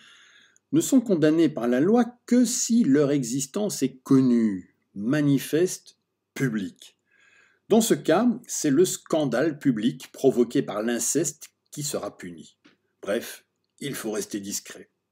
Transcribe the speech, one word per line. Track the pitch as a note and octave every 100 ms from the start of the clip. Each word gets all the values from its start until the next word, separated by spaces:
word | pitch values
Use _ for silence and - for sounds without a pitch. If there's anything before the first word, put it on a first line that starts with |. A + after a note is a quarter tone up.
| - - _ _ _ _ _
ne | -
sont | - C4+
condamnées | A3+ F3 D#3 D#3+ D#3
par | D3 A#2+
la | B2
loi | F3 A#3+ A#3 - -
que | B3 B3
si | - - A3+
leur | D3 C#3 C#3
existence | C3+ A#2 C3+ C3+ G3+ G#3 -
est | C3 -
connue, | - C3+ C3 A#2+ A2 F#2 - _ _
manifeste, | G2 A2 D3+ D3 C3+ - D3+ F3+ - - _ _ _ _ -
publique. | C3+ G#2+ F2+ - - _ _ _ _ _ _ _ -
Dans | A3
ce | A3+ D#3
cas, | D#3 D#3 A#2+ - -
c'est | - D3
le | C3+ F#3
scandale | - - D#3+ C#3+ A2+ D#3+ D3
public | C#3+ A2 A2 - -
provoqué | - C3+ A2+ A#2 C#3+
par | A2 G2+
l'inceste | A2+ A#2 - C#3 D3+ - - _ _
qui | D3+
sera | C#3+ G2+ G2+ -
puni. | F2+ D#2+ - _ _ _ _ _
Bref, | - A2 - - _ _ _ _
il | - -
faut | A2
rester | G#2+ - G#2+
discret. | G2 F#2+ - - - _ _